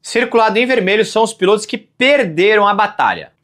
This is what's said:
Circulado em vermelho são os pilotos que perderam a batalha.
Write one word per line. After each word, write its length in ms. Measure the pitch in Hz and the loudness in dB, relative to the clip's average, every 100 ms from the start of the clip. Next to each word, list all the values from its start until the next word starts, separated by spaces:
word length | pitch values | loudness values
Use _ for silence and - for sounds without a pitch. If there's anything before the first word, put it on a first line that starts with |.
Circulado 580 | - 226 240 233 220 202 | -6 -4 0 2 2 0
em 80 | 247 | 0
vermelho 360 | 254 185 208 | 0 0 0
são 200 | 214 220 | 0 0
os 100 | 220 | -2
pilotos 320 | - 226 214 214 | 0 0 0 -2
que 140 | 220 | -12
perderam 880 | - - 254 285 220 156 196 214 202 | -10 -2 2 2 0 0 2 2 2
a 80 | 202 | 2
batalha. 560 | 208 - 123 90 71 _ | -2 0 -2 -2 -8 _